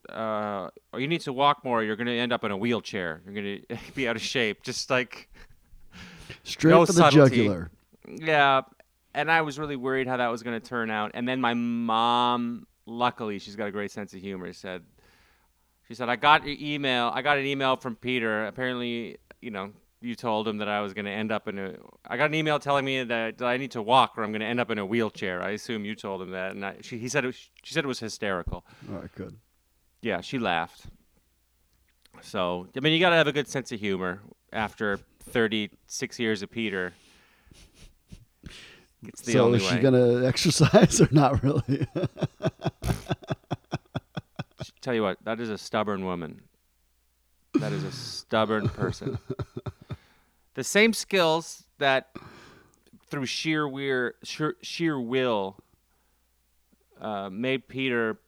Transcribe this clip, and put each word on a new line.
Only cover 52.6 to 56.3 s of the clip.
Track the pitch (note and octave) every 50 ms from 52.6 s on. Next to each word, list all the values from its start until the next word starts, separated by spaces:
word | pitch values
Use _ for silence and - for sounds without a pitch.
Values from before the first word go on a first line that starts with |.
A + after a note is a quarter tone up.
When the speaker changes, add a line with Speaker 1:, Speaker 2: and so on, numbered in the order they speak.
| _ _ _ _ _ _ - - _ _
Speaker 1:
through | - C#3+ C3
sheer | A#2+ - - - D#3 D#3 D#3 D3+ C#3+
weir-, | C3 C#3 C#3 C#3 C3+ B2+ B2 A#2 - _
sheer, | - - - - D#3 D3+ - _
sheer | - - - - E3+ E3 D3 C3+
will, | A#2+ A2+ B2+ C3 C3 B2 A2+ G#2 F#2+ F#2+ G2 - _ _ _ _ _ _ _ _ _ _ _ _ _ _